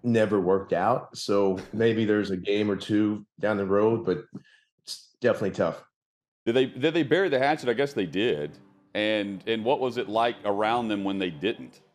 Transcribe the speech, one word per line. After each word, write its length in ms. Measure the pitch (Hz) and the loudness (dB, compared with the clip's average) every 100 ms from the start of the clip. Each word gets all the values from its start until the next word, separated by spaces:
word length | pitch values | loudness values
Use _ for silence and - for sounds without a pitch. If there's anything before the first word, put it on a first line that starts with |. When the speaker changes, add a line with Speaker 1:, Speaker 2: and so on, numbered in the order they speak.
Speaker 1:
never 360 | 120 113 107 101 | 2 2 4 2
worked 320 | 90 98 - | 2 2 2
out. 440 | 85 98 131 - - | 0 2 0 -2 -12
So 420 | - 101 98 95 - | 0 2 2 0 -6
maybe 320 | 104 113 110 107 | 0 2 2 2
there's 260 | 104 98 | 2 0
a 60 | 92 | -4
game 340 | 92 101 104 | -2 0 0
or 60 | 98 | -2
two 480 | - 107 107 107 - - | 0 0 2 -2 -10 -6
down 180 | 104 104 | -2 -2
the 80 | 98 | 2
road, 400 | 101 107 113 - | 2 4 2 0
but 180 | 82 - - _ _ _ _ | -2 -4 -18 _ _ _ _
it's 260 | - - - _ | -16 -16 -18 _
definitely 320 | 120 107 101 | 0 0 -2
tough. 320 | 87 87 - - _ _ _ _ _ - | 0 -2 -2 -14 _ _ _ _ _ 0
Speaker 2:
Did 80 | 117 | 2
they, 100 | 131 | 2
did 280 | 127 147 | 0 0
they 100 | 165 | 0
bury 240 | 139 160 190 | 2 2 2
the 80 | 135 | 2
hatchet? 300 | 139 151 123 | 0 0 -2
I 40 | |
guess 180 | 117 139 | -2 -2
they 120 | 120 92 | -2 -2
did. 520 | 87 117 76 73 - - _ _ | 0 0 0 -4 -10 -20 _ _
And, 500 | 101 107 107 101 95 104 | -4 -2 -2 -2 -8 -4
and 180 | 113 110 | -2 0
what 140 | 135 | 0
was 180 | 127 117 | -2 -4
it 100 | 101 | -2
like 280 | 107 120 113 104 | 0 0 -2 -4
around 420 | 101 107 120 113 | 0 0 0 -2
them 160 | 104 | -2
when 160 | 98 98 | -2 -2
they 100 | 92 | -4
didn't? 520 | 78 92 117 - - _ | -2 -4 -4 -12 -20 _